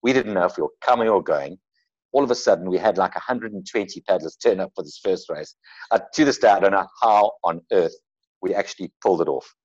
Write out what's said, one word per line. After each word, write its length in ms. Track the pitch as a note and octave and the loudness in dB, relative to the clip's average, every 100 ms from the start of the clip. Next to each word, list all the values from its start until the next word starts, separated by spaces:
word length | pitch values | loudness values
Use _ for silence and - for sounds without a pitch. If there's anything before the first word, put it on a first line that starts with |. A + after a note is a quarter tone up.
We 120 | A#2+ | 2
didn't 200 | C3 G#2+ | 0 0
know 120 | G2 F2+ | 0 0
if 120 | - | 0
we 60 | |
were 60 | D#2 _ | -6 _
coming 280 | - B2 A2+ | 0 2 4
or 120 | G2+ | 0
going. 380 | E2 D#2 C#2 F2+ _ _ _ _ _ | 0 -4 -4 -14 _ _ _ _ _
All 120 | C3 | 0
of 80 | C3+ | 0
a 40 | A#2+ | 0
sudden, 340 | - F#2+ F2+ | 2 0 2
we 60 | F2+ | 0
had, 200 | G#2+ F#2+ | 0 0
like, 180 | F#2 F2+ | -2 -2
a 40 | |
hundred 320 | - B2 A2+ | -6 -6 -6
and 160 | G#2 F#2+ | -12 -6
twenty 320 | A#2 F#2+ - | -6 -6 -10
paddlers 360 | - F#2 D#2+ - | -2 -2 -2 -2
turn 240 | A#2 F#2+ | 0 0
up 100 | F#2+ | -4
for 100 | - | -10
this 160 | D2+ - | -14 -8
first 260 | - F#2 - | -4 -4 -4
race. 240 | D#2 D2+ _ _ - - | -12 -12 _ _ -20 -2
Uh, 80 | - - | -2 -2
to 120 | - D3 | 0 2
this 140 | B2+ | 4
day, 100 | A2+ | 4
I 100 | G2 | 4
don't 120 | G2 | 4
know 160 | G2 F2+ - | 2 -4 -2
how 300 | A#2 G#2 G#2 - | 2 4 2 0
on 180 | F2 E2+ _ | -4 -4 _
earth 240 | G#2 E2 - _ _ _ _ | 0 0 -4 _ _ _ _
we 140 | F#2 G2 | -6 -4
actually 360 | - - F2+ _ | -6 -8 -14 _
pulled 200 | - F2 | 0 0
it 60 | E2 | 0
off. 260 | C2+ - _ | -4 -8 _